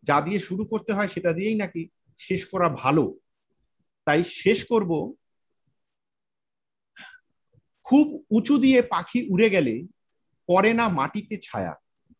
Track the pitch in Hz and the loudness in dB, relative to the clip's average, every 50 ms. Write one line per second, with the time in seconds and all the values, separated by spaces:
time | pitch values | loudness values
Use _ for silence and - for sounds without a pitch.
0 | _ - 143 147 147 170 208 196 - - 180 190 220 - 220 214 - - 202 196 | _ 0 2 2 2 0 -4 -6 -6 -6 -8 -8 -6 -6 -6 -6 -4 -4 -4 -4
1 | 208 185 - - 185 175 160 170 196 220 220 208 202 175 - 165 165 - _ _ | -4 -4 -6 -4 -2 -2 -2 -2 -2 -2 -2 -2 -4 -6 -8 -10 -12 -12 _ _
2 | _ _ _ - - - 185 180 - - - 190 175 165 135 113 - 131 143 160 | _ _ _ -20 -6 -6 -4 -4 -4 -6 -2 0 0 0 0 0 0 2 2 2
3 | 123 90 - - _ _ _ _ _ _ _ _ _ _ _ _ _ _ _ _ | 2 0 -4 -12 _ _ _ _ _ _ _ _ _ _ _ _ _ _ _ _
4 | _ 151 147 165 170 - - - - 196 226 - - - 240 220 202 170 165 147 | _ 0 0 0 0 -2 -8 -2 0 0 0 0 0 0 0 0 0 0 -4 -4
5 | - - - - _ _ _ _ _ _ _ _ _ _ _ _ _ _ _ _ | -6 -8 -12 -18 _ _ _ _ _ _ _ _ _ _ _ _ _ _ _ _
6 | _ _ _ _ _ _ _ _ _ _ _ _ _ _ _ _ _ _ _ - | _ _ _ _ _ _ _ _ _ _ _ _ _ _ _ _ _ _ _ -20
7 | - - - _ _ _ _ _ _ _ _ _ _ _ _ _ _ - 247 294 | -20 -20 -20 _ _ _ _ _ _ _ _ _ _ _ _ _ _ 4 4 4
8 | 302 302 - - - _ 214 226 214 - 294 247 254 262 262 247 240 240 190 170 | 4 4 -2 -10 -6 _ 0 0 2 2 2 4 4 6 4 4 4 2 -4 -6
9 | 180 - - 247 240 - 185 175 226 220 190 185 151 120 110 123 175 190 _ _ | -6 -4 -4 -4 -2 0 2 2 2 4 4 2 2 0 -2 -4 -8 -14 _ _
10 | _ _ _ _ _ _ _ _ _ - 175 190 202 220 233 226 233 214 175 156 | _ _ _ _ _ _ _ _ _ 2 2 4 4 4 2 2 0 0 0 -2
11 | 135 156 - 214 - - 214 185 - - - 107 95 82 76 - _ _ _ _ | -2 -2 -4 -8 -8 -8 -12 -12 -12 -10 -8 -6 -6 -6 -8 -12 _ _ _ _
12 | _ _ - | _ _ -20